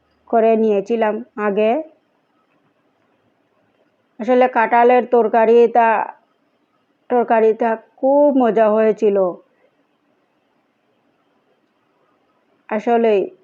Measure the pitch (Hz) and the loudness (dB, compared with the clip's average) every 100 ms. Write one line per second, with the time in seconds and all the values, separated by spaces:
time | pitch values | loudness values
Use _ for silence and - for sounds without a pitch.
0 | _ _ _ 233 220 220 220 202 196 233 | _ _ _ 0 2 2 0 -2 -2 -4
1 | 214 214 247 - 208 202 214 269 311 _ | -4 -4 -10 -8 -6 -2 -2 -2 -6 _
2 | _ _ _ _ _ _ _ _ _ _ | _ _ _ _ _ _ _ _ _ _
3 | _ _ _ _ _ _ _ _ _ _ | _ _ _ _ _ _ _ _ _ _
4 | _ _ 226 247 - 247 220 240 240 247 | _ _ -2 0 2 0 0 2 4 2
5 | 240 240 220 226 220 233 233 240 226 214 | 2 0 0 0 2 2 2 2 0 0
6 | - - _ _ _ _ _ _ _ _ | -4 -12 _ _ _ _ _ _ _ _
7 | _ 247 226 226 220 220 233 226 - _ | _ -4 0 0 0 0 -4 -6 -10 _
8 | 262 285 294 262 240 202 214 214 220 208 | 0 2 2 2 0 0 0 2 0 0
9 | 220 196 185 165 _ _ _ _ _ _ | -2 0 -2 -6 _ _ _ _ _ _
10 | _ _ _ _ _ _ _ _ _ _ | _ _ _ _ _ _ _ _ _ _
11 | _ _ _ _ _ _ _ _ _ _ | _ _ _ _ _ _ _ _ _ _
12 | _ _ _ _ _ _ - 214 240 233 | _ _ _ _ _ _ -8 -6 -2 0
13 | 226 202 - - | 2 0 -2 -10